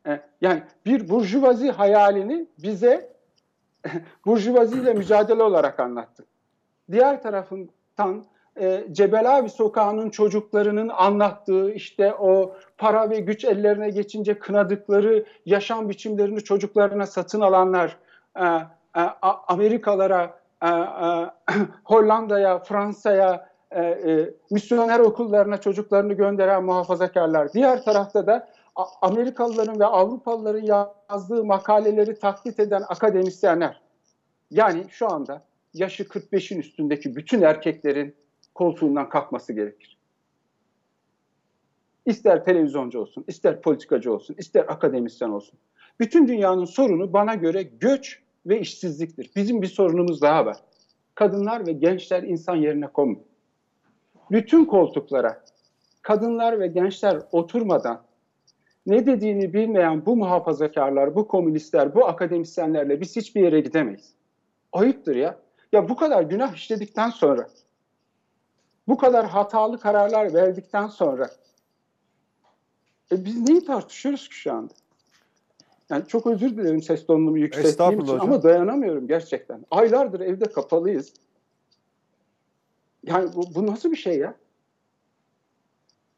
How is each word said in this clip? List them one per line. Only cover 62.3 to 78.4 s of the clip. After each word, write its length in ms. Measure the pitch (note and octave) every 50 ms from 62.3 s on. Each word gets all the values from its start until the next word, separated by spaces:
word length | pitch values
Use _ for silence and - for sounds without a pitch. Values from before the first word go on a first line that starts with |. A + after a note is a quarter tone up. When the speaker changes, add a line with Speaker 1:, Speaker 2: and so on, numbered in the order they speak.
| F3 E3+ E3 E3 - F#3 D#3+ D#3 D#3+ D3+ C#3+ C#3 C#3+ D3
Speaker 1:
biz 140 | F#3 F3+ -
hiçbir 260 | A#3 G#3+ - - G#3
yere 180 | F#3 F3 D#3 D#3
gidemeyiz. 540 | C3+ - - D#3+ D3 G#2+ G2 - _ _ _ _ _ _ _ _ _ _ _ _ _ _ -
Ayıptır 420 | F3 G#3 C4 C4+ - - E3+ C3+
ya. 220 | A#2+ C#3 E3+ - - _ _ _ _ _ _
Ya 180 | - G#3 - -
bu 60 | B3
kadar 280 | - D#4+ D4+ C4+ F#3+ D#3+
günah 320 | D3+ F3+ G#3+ C4 C4+ F3
işledikten 540 | - - - A3 G3+ G#3 - - - A3 A#2+
sonra, 380 | - - - C#3+ C#3 A#2+ - - _ _ _ _ _ _ _ _ _ _ _ _ _ _ _ _ _ _ _ _ _ _ _ _ _ _ _
bu 100 | G#3 C4
kadar 280 | - C#4 B3+ B3 A#3 A3
hatalı 540 | F#3+ E3+ G3+ G#3 G#3 A3+ A3 G#3+ A3 A#3+ -
kararlar 540 | - G#3 G#3 G#3 G3+ G#3 A3+ G#3+ G#3+ F#3+ D#3
verdikten 540 | E3+ F#3 F#3 F3+ F#3 F#3+ _ - G3+ G#3
sonra, 420 | G#3 - - F#3 D3 - B2+ - - - _ _ _ _ _ _ _ _ _ _ _ _ _ _ _ _ _ _ _ _ _ _ _ _ _ _ _ _ _ _ _ _ _ _ _
e, 140 | F3 F#3+ F#3
biz 240 | G3+ A#3 A#3 A3+ C4+
neyi 160 | D#4+ F4+ E4
tartışıyoruz 640 | - C4+ G3+ - - - - - C4+ C#4+ C4 - -
ki 60 | -
şu 180 | - - D3 A#2+
anda? 200 | A2+ A2+ A2+ - _ _ _ _ _ _ _ _ _ _ _ _ _ _ _ _ _ _ _ _ _ _ -
Yani 180 | - C#3+ -
çok 200 | - - A#3 A3+
özür 300 | A#3+ A#3 F#3+ A3 C4+ A3
dilerim 240 | A3 G3 E3 D#3 D#3
ses 240 | D#3+ - D#3+ D#3 -
tonumu 320 | - D#3+ D#3 D#3+ D#3 D#3
yükselttiğim 320 | D#3 D3 D3+ - D3+ D3+ D#3
için 140 | D3 - E3+
Speaker 2:
Estağfurullah 300 | F#3 G#3 G#3+ D3+ C#3 C3
hocam. 200 | B2+ F#3 A3 C#4+
Speaker 1:
ama 100 | -